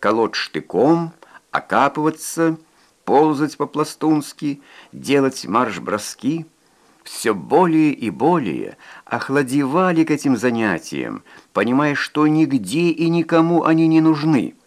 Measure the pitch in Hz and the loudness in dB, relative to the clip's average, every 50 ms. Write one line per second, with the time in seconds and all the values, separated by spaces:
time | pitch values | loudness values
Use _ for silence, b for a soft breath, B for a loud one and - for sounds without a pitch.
0 | - 101 107 113 113 101 - - - - _ 80 78 - - 87 113 143 165 165 | 0 0 0 2 0 -2 -2 -6 -8 -6 _ -10 -10 -4 0 2 4 4 4 2
1 | 170 165 165 B B B B B B _ - 143 - - 190 - - - - - | 0 -4 -8 B B B B B B _ -6 -6 -4 0 0 2 2 2 0 -2
2 | 151 156 156 156 - - - 165 165 165 160 156 b b b b b b b _ | -2 -2 -4 -4 -10 -12 -4 -2 0 0 0 -2 b b b b b b b _
3 | _ - 101 135 151 156 151 135 151 147 143 _ 147 135 - 147 151 147 - _ | _ 2 4 4 4 4 2 0 -2 -4 -4 _ -8 -6 -4 -4 -4 -4 -6 _
4 | - 156 156 151 139 - - _ - 147 139 139 B B B B B B - 135 | 0 2 2 2 0 -6 -12 _ -8 -8 -8 -8 B B B B B B -20 -16
5 | 131 123 139 139 135 135 131 - - - 95 117 127 113 101 87 - - 92 104 | -4 0 0 2 2 0 -2 -4 -10 -2 0 0 0 0 -4 -8 -8 -6 -6 -6
6 | - - - _ - 120 156 165 160 - _ b b b b b b b b b | -6 -10 -16 _ -6 -4 -4 -4 -6 -12 _ b b b b b b b b b
7 | b - - - - 117 107 95 78 - 123 156 185 180 160 160 156 151 135 - | b -18 -14 -6 -2 -2 -2 -2 -4 0 2 4 4 4 4 4 2 2 0 -2
8 | - 110 87 - 120 151 180 170 135 95 73 62 50 50 - B B B B B | -6 -8 -4 0 0 0 2 0 0 -2 -4 -6 -8 -10 -12 B B B B B
9 | B B - 120 - - 135 143 143 123 127 147 143 131 135 165 - 185 175 160 | B B -8 -8 -6 -2 0 0 0 0 0 -2 -2 0 0 0 2 2 2 2
10 | 160 156 151 139 - 147 135 113 101 127 120 113 113 107 90 78 - - - 71 | 2 2 0 -2 0 0 0 2 2 0 0 0 0 0 -2 -2 -6 -8 -8 -8
11 | 64 58 53 52 B B B B B B _ - - 113 123 135 147 151 143 139 | -8 -8 -10 -12 B B B B B B _ -2 0 2 2 2 2 0 -2 -4
12 | - - _ 147 151 151 151 156 160 147 135 135 104 90 110 160 175 175 160 - | -6 -4 _ 0 2 2 4 4 2 2 2 -2 -2 -2 -2 0 0 0 0 0
13 | 165 165 165 170 160 165 170 165 165 165 175 165 147 - 160 160 165 160 160 160 | 0 0 2 0 0 2 2 2 2 4 2 2 2 2 2 4 4 4 4 4
14 | 160 160 160 147 143 160 156 127 90 65 - _ _ | 4 4 2 2 2 2 2 2 0 -2 -8 _ _